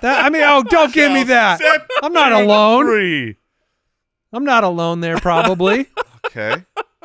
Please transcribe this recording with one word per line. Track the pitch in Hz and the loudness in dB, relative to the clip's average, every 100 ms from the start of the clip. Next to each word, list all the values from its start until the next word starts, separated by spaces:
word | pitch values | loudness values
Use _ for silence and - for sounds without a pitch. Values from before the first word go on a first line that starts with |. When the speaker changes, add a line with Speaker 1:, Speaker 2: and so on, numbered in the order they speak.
Speaker 1:
that, | 240 285 | -2 0
I | 269 | 0
mean, | 320 | 0
oh, | 294 285 | 2 2
don't | 226 330 294 | 2 2 2
give | 311 285 | 2 0
me | 269 | 0
Speaker 2:
shall | 254 | 2
Speaker 1:
that. | 247 208 170 | 2 2 2
Speaker 2:
set | 311 311 - - | 0 0 -2 -4
Speaker 1:
I'm | 294 | -2
not | 339 269 | 0 2
Speaker 2:
you | 214 208 | 2 4
Speaker 1:
alone. | 208 214 240 285 | 4 4 4 2
Speaker 2:
free. | 214 185 147 117 98 _ _ _ _ _ _ _ _ _ | 0 -2 -4 -6 -12 _ _ _ _ _ _ _ _ _
Speaker 1:
I'm | 226 | -8
not | 285 233 | 0 0
alone | 190 170 170 170 | 0 -2 -4 -4
there, | 170 165 | -6 -4
probably. | 180 170 170 180 190 240 269 | -2 0 0 0 0 -2 -4
<laughs> | - - _ - | -10 -12 _ -12
Speaker 2:
Okay. | 120 107 - - - - _ | -8 -6 -6 -10 -14 -14 _